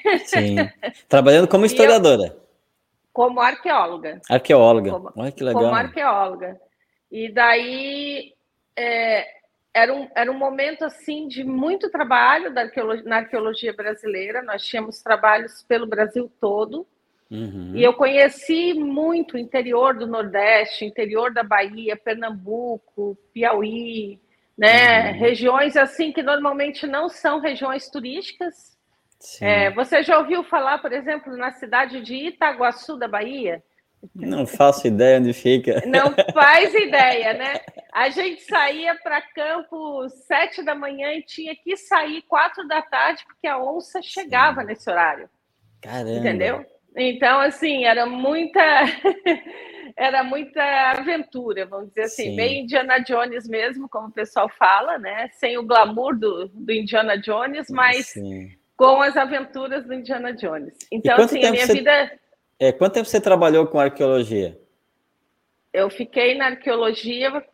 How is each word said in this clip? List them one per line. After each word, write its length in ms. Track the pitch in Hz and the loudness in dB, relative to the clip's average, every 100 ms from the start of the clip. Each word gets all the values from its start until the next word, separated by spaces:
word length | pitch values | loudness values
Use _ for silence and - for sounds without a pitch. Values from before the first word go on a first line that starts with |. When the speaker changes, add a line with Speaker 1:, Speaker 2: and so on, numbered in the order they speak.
| 415 359 | 0 0
Speaker 1:
Sim. 320 | - 370 104 202 294 - 247 - - | 0 0 0 0 -2 -6 -12 -12 2
Trabalhando 400 | 139 135 156 180 | 6 8 8 6
como 160 | 190 | 4
Speaker 2:
<laughs> 0 | |
E 20 | 214 | 4
eu 0 | |
Speaker 1:
historiadora? 680 | 240 226 226 160 127 87 - _ _ _ _ _ _ _ | 6 6 8 6 6 2 -6 _ _ _ _ _ _ _
Speaker 2:
Como 280 | - 247 247 | 0 0 2
arqueóloga. 800 | 247 285 359 254 170 170 156 - - | 0 0 -2 0 0 -4 -12 -12 -2
Speaker 1:
Arqueóloga. 640 | 123 - 139 117 113 98 | 0 6 8 8 6 2
Speaker 2:
Como, 200 | 90 92 110 | -6 -10 -10
Speaker 1:
Olha 160 | 131 | -10
que 120 | 135 | -6
Speaker 2:
como 140 | 127 117 | -2 2
Speaker 1:
legal. 160 | 117 | 2
Speaker 2:
arqueóloga. 880 | 226 254 330 277 202 190 180 180 185 _ _ _ _ _ | 2 -2 -2 -2 0 -2 -6 -12 -14 _ _ _ _ _
E 180 | 220 226 | -10 -4
daí, 1000 | 220 233 240 247 262 277 285 285 277 - _ _ _ _ - | 2 4 4 0 -8 -8 -8 -8 -10 -14 _ _ _ _ -8
é, 500 | 240 233 226 208 - _ _ _ _ | -4 -2 0 -2 -2 _ _ _ _
era 180 | 226 240 | 2 2
um, 160 | 277 262 | 0 -4
era 160 | 233 240 | -2 -2
um 80 | 269 | -2
momento, 460 | 269 269 285 311 | -4 -2 -4 -4
assim, 420 | 302 - - 302 302 | -8 -8 -10 -8 -10
de 160 | 247 | -10
muito 480 | 262 262 302 392 403 | -6 -4 -2 -4 -4
trabalho 640 | 302 254 247 247 311 349 | -4 2 4 4 2 0
da 60 | 254 | -6
arqueolo-, 420 | 226 262 220 226 | -6 -6 -6 -6
na 140 | 226 226 | -4 -4
arqueologia 560 | 226 233 220 220 226 | -4 -6 -4 -6 -8
brasileira. 680 | 214 214 214 214 190 196 240 | -8 -10 -8 -8 -8 -8 -8
Nós 240 | 240 202 | -8 -10
tínhamos 380 | - 233 220 - | -8 -8 -10 -10
trabalhos 640 | 226 214 214 220 226 - | -2 2 4 2 -2 -14
pelo 200 | - 233 | -2 -2
Brasil 460 | 226 208 214 247 240 - | -2 -2 -2 -4 -8 -6
todo. 460 | 208 208 214 294 381 _ _ _ - | -4 -2 -4 -8 -14 _ _ _ -14
Speaker 1:
Uhum. 420 | 110 110 95 90 | -10 -10 -10 -8
Speaker 2:
E 80 | 214 | 0
eu 120 | 240 | 2
conheci 800 | 247 269 277 277 - - 320 349 | 2 0 4 2 2 -4 -2 -2
muito 640 | 311 285 277 320 339 - 247 | -2 -4 -2 -2 -2 -4 -8
o 20 | |
interior 560 | 240 262 247 240 262 | -4 -4 0 2 2
do 120 | 226 233 | 0 -4
Nordeste, 800 | 226 208 196 208 214 214 - | -6 -4 0 4 4 2 -8
interior 480 | 214 240 214 220 247 | -10 -6 -4 -2 -2
da 100 | 233 | -4
Bahia, 540 | 214 208 202 220 220 214 | 0 0 0 -6 -8 -6
Pernambuco, 1200 | 233 220 226 202 190 226 240 220 _ 202 202 196 _ | -6 -6 -8 -10 -10 -8 -8 -10 _ -8 -8 -8 _
Piauí, 880 | 226 233 208 214 233 233 226 202 202 _ _ _ - | -2 0 0 -4 -6 -8 -10 -10 -14 _ _ _ 2
né? 560 | 214 240 240 226 214 | 6 8 6 6 2
Speaker 1:
Uhum. 60 | 196 | 2
Speaker 2:
Regiões, 560 | 240 233 247 262 285 | 2 2 2 2 2
assim, 380 | 294 269 - 311 | 2 2 0 -4
que 100 | 320 | -2
normalmente 640 | 269 294 311 285 285 285 294 | -2 0 0 -2 -6 -6 -6
não 220 | 277 349 | -4 -4
são 320 | - 311 302 | -2 -2 -2
regiões 480 | 294 247 262 269 - | -4 -4 -6 -8 -10
turísticas. 880 | 294 240 320 - - 349 - _ _ _ _ _ _ | -12 -10 -12 -14 -10 -10 -10 _ _ _ _ _ _
Speaker 1:
Sim. 280 | - - 202 | -20 -6 0
Speaker 2:
É, 240 | 202 196 | 2 2
você 320 | 208 254 311 | -2 0 0
já 160 | 311 311 | 4 2
ouviu 260 | 285 349 | 2 -4
falar, 320 | 339 320 269 285 | -2 -2 0 -4
por 160 | 269 | -4
exemplo, 420 | 262 269 302 277 | -6 -6 -8 -10
na 180 | 247 254 | -10 -10
cidade 500 | 262 233 240 262 254 | -10 -4 -2 -2 -6
de 120 | 220 | -12
Itaguaçu, 840 | 262 330 - 302 247 247 240 - 269 | -10 -10 -2 -2 0 -2 -2 -14 -10
da 100 | 226 | -6
Bahia? 540 | 208 226 277 190 165 _ _ _ _ - | -6 -6 -6 -6 -8 _ _ _ _ -20
Speaker 1:
Não 320 | 180 170 160 123 | -12 -6 -4 -4
faço 400 | - 143 139 123 | 4 4 4 0
ideia 320 | 104 127 131 | 4 6 6
onde 140 | 123 | 4
fica. 500 | 120 123 127 - - 233 | 0 2 2 2 -2 0
Speaker 2:
Não 260 | 269 285 294 294 | 2 2 2 0
faz 400 | 311 285 330 415 | 6 8 8 6
ideia, 580 | 415 330 277 254 240 220 | 2 2 4 4 2 -2
né? 300 | 233 269 285 - - _ | -4 -6 -8 -12 -20 _
A 160 | 226 269 | -2 -2
gente 320 | 311 370 320 | -2 -6 -6
saía 520 | - 339 285 302 330 339 | -2 0 0 -2 -4 -4
pra 260 | 339 302 | -4 -4
campo 840 | - 320 302 339 320 320 311 277 254 - - | -6 -8 -6 -6 -8 -12 -10 -10 -10 -14 -2
sete 360 | 294 381 - | 0 0 -4
da 120 | 302 | -6
manhã 400 | 294 285 277 285 | -6 -8 -8 -8
e 80 | 311 | -8
tinha 340 | - - 320 311 | -12 -16 -14 -12
que 220 | 339 392 | -8 -8
sair 420 | - 349 302 320 - | 0 0 0 -8 -2
quatro 400 | 320 339 392 302 | 0 0 -4 -6
da 140 | 311 | -6
tarde, 420 | 311 262 285 320 | -4 -2 0 -2
porque 220 | - - 311 | -12 -10 -6
a 120 | 262 | -4
onça 440 | 262 339 - 370 | -6 -8 -10 -12
chegava 580 | - 381 320 247 302 262 | -10 -12 -4 2 2 0
Speaker 1:
Sim. 60 | 208 | -8
Speaker 2:
nesse 240 | 220 220 | -10 -4
horário. 400 | 175 160 143 160 _ _ _ _ _ | 0 0 -2 -14 _ _ _ _ _
Speaker 1:
Caramba. 380 | - 123 113 117 | -12 -8 -6 -4
Speaker 2:
Entendeu? 480 | 120 110 202 254 - _ _ | -4 -2 -4 -6 -12 _ _
Então, 460 | - 254 247 254 269 | -6 -4 0 2 2
assim, 460 | 285 - 311 277 240 | 0 -2 -4 0 2
era 180 | 233 | 2
muita, 560 | 240 247 269 320 320 381 | 0 -2 -2 -2 -2 2
<laughs> 1400 | 311 277 262 - - 381 359 311 339 - - - 285 - | 4 4 2 0 -2 -2 -2 -4 -6 -20 -20 -20 -18 -4
era 260 | 269 262 | -2 0
muita 400 | 254 285 294 311 285 269 262 | -2 -6 -6 -4 0 2 0
aventura, 720 | 269 285 330 - 254 233 196 | 0 -4 -6 -6 -10 -8 -6
vamos 240 | 185 196 202 | -8 -12 -12
dizer 140 | 214 | -8
assim, 220 | 220 - | -6 -6
Speaker 1:
Sim. 120 | 208 202 | -8 -4
Speaker 2:
bem 260 | 240 277 | -4 -4
Indiana 340 | 240 269 262 254 | -2 -2 2 0
Jones 500 | 254 233 247 240 226 | 0 -2 -2 -8 -8
mesmo, 400 | 220 240 262 269 | -6 -4 -6 -12
como 200 | 220 220 | -12 -10
o 40 | |
pessoal 340 | 220 214 220 220 - | -10 -4 -2 -2 2
fala, 400 | 202 196 285 302 | 4 4 2 -6
né? 320 | 196 214 247 | -6 -8 -10
Sem 240 | - 240 240 | -4 -4 -4
o 60 | |
glamour 520 | 226 233 220 220 262 | 4 4 4 0 -4
do, 340 | 233 214 170 190 | -2 -4 -4 -10
do 220 | 208 240 | -12 -6
Indiana 460 | 220 202 220 220 202 | -4 -2 -2 0 -2
Jones, 540 | 220 214 269 294 - | -4 -4 -4 -8 -8
mas 380 | 254 247 254 - | 2 2 2 -6
Speaker 1:
Sim. 440 | 104 98 95 95 _ _ - | -12 -12 -12 -16 _ _ 4
Speaker 2:
com 240 | 262 269 | 6 6
as 160 | 277 277 | 4 0
aventuras 720 | 262 277 269 269 262 269 240 | -2 -4 -8 -10 -8 -8 -8
do 80 | |
Indiana 400 | 254 233 247 240 | -12 -8 -8 -8
Jones. 400 | 233 185 156 139 _ - | -8 -8 -8 -12 _ -12
Speaker 1:
E 60 | 220 | -4
Speaker 2:
Então, 200 | 262 233 | 4 4
Speaker 1:
quanto 140 | 233 | 4
Speaker 2:
assim, 80 | 277 | 4
a 20 | |
Speaker 1:
tempo 120 | 233 | 2
Speaker 2:
minha 140 | 240 247 | 2 2
Speaker 1:
você, 60 | |
Speaker 2:
vida 400 | 220 285 285 269 - _ _ _ - | 2 4 2 0 -8 _ _ _ 0
Speaker 1:
é, 100 | 131 | 0
quanto 200 | 131 196 | 2 0
tempo 160 | 233 220 | 0 0
você 140 | 214 | 0
trabalhou 440 | 208 180 165 160 151 | 4 6 6 4 4
com 140 | 151 | 2
arqueologia? 800 | 139 139 135 131 113 104 87 - _ _ _ _ _ _ _ _ _ _ _ | 0 2 2 2 0 -4 -4 -8 _ _ _ _ _ _ _ _ _ _ _
Speaker 2:
Eu 160 | 185 196 | -2 -2
fiquei 480 | 214 233 262 247 277 | -4 -6 0 0 0
na 120 | 262 | -2
arqueologia, 920 | 254 285 233 220 220 226 240 269 285 - | -4 -4 0 0 -2 -8 -4 -4 -4 -12